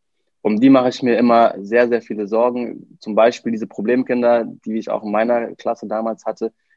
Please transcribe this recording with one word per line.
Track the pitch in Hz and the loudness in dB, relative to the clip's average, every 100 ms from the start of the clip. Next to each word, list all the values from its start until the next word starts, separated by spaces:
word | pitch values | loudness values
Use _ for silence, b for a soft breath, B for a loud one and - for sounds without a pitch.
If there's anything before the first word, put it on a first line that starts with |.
| _ _ _ _ | _ _ _ _
um | 107 107 | -4 2
die | 135 | 6
mache | 135 123 | 6 4
ich | 120 | 0
mir | 123 117 | 0 2
immer | 120 117 113 101 | 4 4 4 0
sehr, | 101 117 120 | -2 2 2
sehr | 117 | 0
viele | - 107 101 | -4 -8 -4
Sorgen. | 110 123 123 117 - - _ | 0 0 -2 -8 -12 -20 _
Zum | 110 | -4
Beispiel | 104 117 - - | 2 2 2 -6
diese | 110 107 | -6 -8
Problemkinder, | - 104 123 127 123 120 120 | -6 -2 -2 0 0 2 0
die | 113 - 110 110 | -2 -10 -8 -8
ich | 104 | -6
auch | 107 | -6
in | 107 | -4
meiner | 107 117 120 110 - | -2 0 0 -4 -8
Klasse | 113 117 104 | -8 -6 -6
damals | 107 113 107 | -6 -6 -8
hatte, | 113 110 113 - _ | -10 -8 -8 -10 _